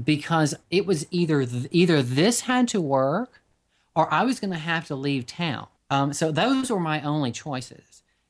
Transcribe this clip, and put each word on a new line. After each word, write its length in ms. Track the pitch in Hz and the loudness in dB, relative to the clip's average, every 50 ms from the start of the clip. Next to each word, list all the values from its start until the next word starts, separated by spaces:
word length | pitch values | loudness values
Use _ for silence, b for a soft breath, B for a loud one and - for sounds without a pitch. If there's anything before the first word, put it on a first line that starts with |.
| 120 | 0
because 520 | - 151 147 - - 165 160 156 143 156 - _ _ | 0 0 0 0 0 2 2 2 2 0 -4 _ _
it 160 | 165 185 196 | -2 -2 0
was 200 | 185 190 143 151 - | 0 0 -2 -2 -4
either 340 | - 175 175 156 156 143 131 | -2 -2 0 2 2 0 0
th-, 240 | 123 120 123 123 - | -2 -4 -6 -6 0
either 320 | - 165 180 170 165 147 135 | 2 4 4 6 4 4 2
this 380 | 120 127 135 165 226 233 - | 2 2 2 2 2 2 0
had 260 | - - 254 254 247 240 | -2 0 2 2 2 2
to 120 | - 202 | 0 -2
work 600 | 165 139 135 131 135 135 151 202 247 - _ _ _ _ _ _ _ _ _ _ _ _ _ | 0 0 2 2 2 2 0 -2 -4 -6 _ _ _ _ _ _ _ _ _ _ _ _ _
or 180 | 165 160 - - | 0 0 2 2
I 120 | 156 202 | 2 2
was 160 | 254 254 - | 0 0 -2
gonna 160 | - 196 180 | -4 -6 -6
have 300 | 160 151 170 165 170 160 | -6 -4 -2 -4 -4 -4
to 80 | - 147 | -6 -8
leave 320 | 131 135 143 139 135 120 | -4 -2 -2 -2 -2 -4
town. 400 | - - - 175 165 120 107 104 - _ _ _ _ | -6 -8 -6 -4 -4 -4 -6 -10 -14 _ _ _ _
Um, 220 | 139 139 139 147 143 | 0 0 0 0 0
so 180 | - 165 156 151 | -2 -2 0 2
those 380 | 156 190 247 269 262 262 247 | 2 2 2 2 0 0 -2
were 100 | 233 190 | -2 -2
my 220 | 170 156 151 151 131 | -2 -2 -2 -2 -2
only 280 | 147 147 156 143 123 | -2 -2 0 -2 -2
choices. 720 | 113 - - 156 139 127 123 - - - _ _ _ - _ _ _ _ _ _ | -4 -6 -10 -8 -8 -8 -10 -12 -16 -20 _ _ _ -20 _ _ _ _ _ _